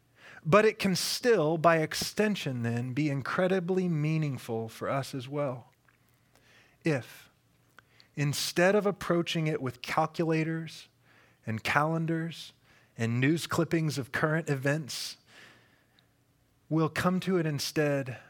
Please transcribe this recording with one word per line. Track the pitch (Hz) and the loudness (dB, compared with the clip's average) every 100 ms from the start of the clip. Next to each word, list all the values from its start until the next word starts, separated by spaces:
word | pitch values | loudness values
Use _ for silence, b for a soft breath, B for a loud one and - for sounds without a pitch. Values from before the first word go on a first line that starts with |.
| _ B B B | _ B B B
But | 160 196 214 | 4 6 6
it | - | 2
can | 196 180 | -2 0
still, | - - 247 220 151 165 | -2 -2 2 4 4 4
by | 165 165 | 4 4
extension | 156 - - - 214 196 151 123 | 2 -2 -4 0 0 0 -4 -2
then, | 117 117 127 | -2 -2 -4
be | 123 151 | -2 0
incredibly | 139 117 - 180 190 170 185 180 | 0 -2 0 2 0 0 0 0
meaningful | 156 151 160 151 123 - 113 113 | 0 0 0 -2 -4 -6 -6 -6
for | - 98 | -6 -4
us | 135 127 | -2 -4
as | 139 123 | -8 -8
well. | 147 143 123 - _ _ _ b b b b b b b b | -4 -4 -6 -12 _ _ _ b b b b b b b b
If, | 170 139 113 - - _ _ _ _ _ b b b - | -2 -2 -4 -18 -20 _ _ _ _ _ b b b -4
instead | 143 - - - 180 | -2 -2 -2 2 4
of | 202 202 | 4 2
approaching | 180 - 170 165 170 156 | -2 0 0 0 0 -2
it | 156 | -2
with | 131 - | -4 -8
calculators | - - 160 - 160 160 160 160 160 - - _ b b b b - | -4 0 0 0 0 0 0 -4 -8 -14 -20 _ b b b b -8
and | 110 | -6
calendars | - 147 156 165 165 165 165 151 - - b b b - | 2 2 2 0 -2 -2 -4 -10 -16 -20 b b b -4
and | 113 120 | 0 2
news | 135 160 - | 2 2 0
clippings | - 156 165 160 143 | -2 0 2 0 -2
of | 123 | -4
current | - 156 156 156 | -2 0 0 0
events, | 139 135 151 127 - - - _ b b b b b b b b b _ _ _ _ - | 0 0 0 -2 -8 -10 -12 _ b b b b b b b b b _ _ _ _ -2
we'll | 156 156 | 0 2
come | 156 180 185 | 2 0 0
to | 180 185 | 0 0
it | 156 | 0
instead | 143 - - 147 143 127 117 B | -2 -4 0 0 0 -4 -10 B